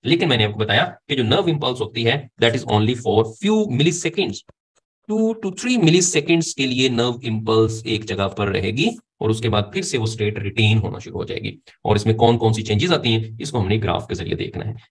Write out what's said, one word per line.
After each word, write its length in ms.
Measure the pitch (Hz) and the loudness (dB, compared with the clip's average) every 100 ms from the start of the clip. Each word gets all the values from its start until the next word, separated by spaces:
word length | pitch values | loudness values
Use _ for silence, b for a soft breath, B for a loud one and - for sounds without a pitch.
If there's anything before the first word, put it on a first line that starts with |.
| 117 | 0
लेकिन 240 | 170 180 | 2 2
मैंने 140 | 120 | 2
आपको 160 | 107 101 | 0 0
बताया 240 | 107 101 87 - - | 0 0 0 -6 -6
कि 80 | 135 | -2
जो 80 | |
nerve 260 | 113 151 170 | 2 2 2
impulse 320 | 151 127 123 | 0 -2 -4
होती 220 | 104 120 | -6 -2
है, 260 | 113 143 - - | 0 0 -4 0
that 140 | 117 120 | 0 0
is 100 | - | 0
only 280 | 104 107 123 | 2 2 0
for 240 | - 104 113 - | 0 2 0 -2
few 240 | 202 220 208 | 0 2 0
milliseconds, 680 | 123 160 - 247 208 190 101 _ - _ _ _ _ - | 2 0 0 -4 -2 -4 -6 _ -20 _ _ _ _ -4
Two 260 | 214 220 220 196 | 0 0 -2 -6
to 140 | 185 | -4
three 180 | 247 247 | 0 4
milliseconds 760 | 165 175 175 156 143 165 160 | 6 6 4 0 2 2 2
के 120 | - 135 | -2 -2
लिए 240 | 123 127 | 2 2
nerve 300 | 117 120 120 | 2 0 -2
impulse 640 | 120 110 110 110 110 - 113 | -4 -4 2 2 2 0 -4
एक 180 | 107 | -4
जगह 240 | - 98 98 | -4 -4 -4
पर 200 | - 101 | -2 -2
रहेगी 500 | 95 95 113 214 233 _ - | -2 -2 0 -2 -2 _ -4
और 80 | 107 | -2
उसके 200 | 110 117 | 0 0
बाद 220 | 107 101 | 0 -2
फिर 100 | 190 | -4
से 140 | 180 131 | -4 -2
वो 80 | 110 | -2
स्टेट 340 | - 104 107 | -2 -4 -2
retain 380 | 101 113 107 110 | -4 2 2 2
होना 220 | 92 - | 0 -6
शुरू 180 | - 85 | -10 -10
हो 80 | 87 | -8
जाएगी। 340 | - 104 - - b - | -8 -8 -12 -20 b 0
और 100 | 104 | 2
इसमें 200 | 110 110 | 2 4
कौन 220 | 117 117 | 4 4
कौन 160 | 113 | 2
सी 100 | 107 | 0
changes 280 | 110 104 175 | 0 0 2
आती 220 | 156 120 | 2 2
हैं, 240 | 113 110 - | 0 -2 -8
इसको 200 | 147 123 | -6 -2
हमने 180 | 95 110 | 0 0
graph 280 | - - - | 0 -2 -4
के 60 | 90 | -6
जरिए 200 | - - | -4 -6
देखना 300 | - - - | -6 -6 -8
है। 100 | - _ | -10 _